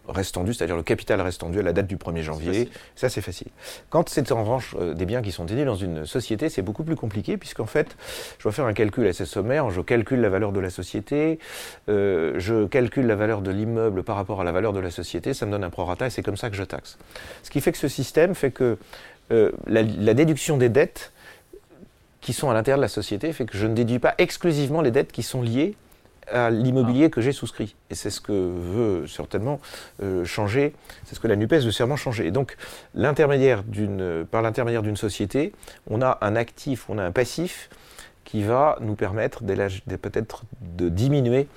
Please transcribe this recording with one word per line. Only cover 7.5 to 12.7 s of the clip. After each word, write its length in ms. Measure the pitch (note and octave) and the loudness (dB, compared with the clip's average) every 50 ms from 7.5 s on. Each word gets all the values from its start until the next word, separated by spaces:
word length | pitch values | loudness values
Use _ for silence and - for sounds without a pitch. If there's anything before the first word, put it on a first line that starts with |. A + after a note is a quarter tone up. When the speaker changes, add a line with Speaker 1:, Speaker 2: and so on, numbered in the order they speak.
| - - A#2 | -8 -8 -6
Speaker 1:
fait, 300 | A2 - D3+ D#3 - - - - - - - - - - - | -2 0 -2 -2 -2 -6 -16 -16 -14 -12 -12 -12 -14 -10 -6
je 40 | - | -4
dois 100 | G#2+ G#2 | -2 -2
faire 140 | D3+ C#3+ | 0 0
un 80 | A2+ G2+ | 0 0
calcul 320 | A#2+ A2 G#2 - C3 A2+ | 2 0 0 2 2 2
assez 180 | F#2+ F2 - F#2+ | 2 2 0 -4
sommaire, 460 | E2+ - G#2 F#2+ A#2 C3+ D#3 C#3+ A2 | -4 -4 -2 0 0 0 0 0 0
je 100 | F2 F2+ | -2 -2
calcule 400 | E2+ - B2 A#2+ G#2+ - C3+ B2 | 0 2 2 2 2 2 2 4
la 80 | A#2 G#2 | 4 4
valeur 240 | F#2+ F#2+ A2 G2+ G2 | 4 2 0 0 0
de 80 | G2+ | -2
la 100 | F#2 F2+ | -2 -2
société, 680 | - - F#2 - - A2 G2+ - C#3 D3 D#3 D#3+ D#3+ D#3 - - - - - - - - _ - | -4 -6 -8 -6 -6 -6 -4 -2 0 0 2 0 0 -2 -6 -12 -14 -14 -14 -16 -16 -8 _ 0
euh, 460 | G#2 G2+ G2+ G2+ F#2 E2 D#2+ D#2 B1+ | 2 2 4 4 2 2 2 0 0
je 300 | F2 F2 G2+ A#2 A2 G#2 | -2 0 2 2 2 2
calcule 400 | F#2 | 4